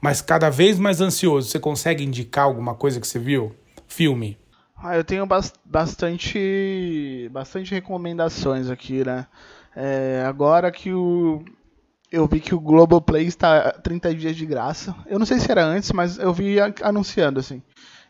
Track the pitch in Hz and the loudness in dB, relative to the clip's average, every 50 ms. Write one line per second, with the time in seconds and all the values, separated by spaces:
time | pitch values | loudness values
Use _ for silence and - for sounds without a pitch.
0 | - 147 143 143 - - 160 165 160 156 135 131 180 208 214 180 196 202 190 156 | -2 0 0 0 0 0 2 2 4 2 4 4 4 4 4 4 2 0 2 2
1 | 190 185 - - - 175 147 139 127 - - 156 - 151 147 - - 165 165 151 | 0 0 0 0 2 2 2 2 0 -2 -4 -4 -2 -2 -4 -2 -2 -2 -2 -2
2 | 143 135 127 123 120 - - 139 143 139 127 117 120 120 113 113 - 143 127 123 | -2 -4 -4 -6 -8 -4 0 2 2 2 2 0 -4 -6 -6 -2 -2 -2 -2 -2
3 | 107 - - 123 117 135 143 135 113 110 - - _ _ _ - _ _ - - | -6 -6 -6 -6 -2 0 0 0 -2 -4 -8 -14 _ _ _ -20 _ _ -4 0
4 | 165 151 131 120 113 104 104 - _ _ _ _ _ _ _ - - 175 175 170 | 0 2 2 0 -4 -6 -10 -12 _ _ _ _ _ _ _ -16 -8 -4 -2 -2
5 | 165 - 190 190 196 196 190 190 190 - - _ _ _ 147 160 165 151 - - | -2 -2 -4 -4 -2 0 0 0 0 -4 -12 _ _ _ -2 -2 -2 -2 -4 -4
6 | 180 170 170 170 - - - 214 196 190 196 196 196 196 190 185 180 175 160 151 | -4 -4 -4 -6 -8 -6 -6 -4 -2 -2 -2 -2 -2 -2 -4 -4 -6 -4 -6 -6
7 | 147 139 131 127 120 113 127 135 135 - - 190 190 180 196 185 185 - 190 180 | -6 -8 -8 -10 -12 -10 -10 -12 -12 -10 -10 -12 -8 -6 -8 -8 -8 -8 -10 -8
8 | 175 175 170 170 165 165 - - - 139 135 131 131 127 127 - - - 131 131 | -8 -8 -4 -2 -2 -2 -2 -2 -2 -2 -2 -2 -4 -6 -8 -8 -8 -6 -4 -2
9 | 131 127 127 127 131 - _ _ - - - - _ _ _ - 131 139 139 135 | -2 -2 -4 -6 -8 -12 _ _ -20 -20 -20 -20 _ _ _ -8 -6 -4 -2 -2
10 | 135 131 131 131 131 131 139 139 143 147 160 175 180 180 170 - - 190 185 185 | -2 -2 -2 -2 -2 -4 -2 0 4 4 6 6 4 2 -2 -4 -8 -4 -4 -2
11 | 180 175 175 175 170 165 156 156 160 - - _ _ _ _ _ _ _ _ _ | 0 0 0 2 2 0 0 -2 -6 -14 -20 _ _ _ _ _ _ _ _ _
12 | _ _ - 165 156 147 156 156 - - 190 170 156 151 156 165 165 165 175 170 | _ _ 0 0 2 2 2 0 0 -2 -2 -2 2 6 8 8 10 10 8 4
13 | 160 - - 156 160 175 170 - - 170 156 151 - 131 - - - 170 170 175 | 4 2 2 2 0 0 -2 0 2 4 6 6 4 2 0 -2 -6 -6 -6 -4
14 | 170 170 160 160 156 160 160 160 160 156 147 123 110 135 160 - - 202 175 - | -2 -4 -4 -2 -4 -6 -6 -6 -6 -6 -4 -4 -4 -4 -6 -8 -10 -12 -14 -14
15 | - - 202 202 220 - 254 247 - - 240 190 165 156 165 202 196 - - 185 | -10 -6 -2 -2 0 0 2 0 2 2 2 2 2 2 0 -2 -2 -2 -2 0
16 | 175 175 175 - 196 185 175 175 202 196 202 202 202 208 202 - - 208 208 208 | 0 -2 -2 -2 -2 -2 0 0 0 0 2 2 2 2 0 -2 -2 0 0 0
17 | 196 - - - 170 143 135 135 127 - 139 127 - _ _ _ - - - - | -2 -2 0 0 0 2 0 -2 -6 -6 -12 -16 -18 _ _ _ -20 -20 -20 -20
18 | - _ | -20 _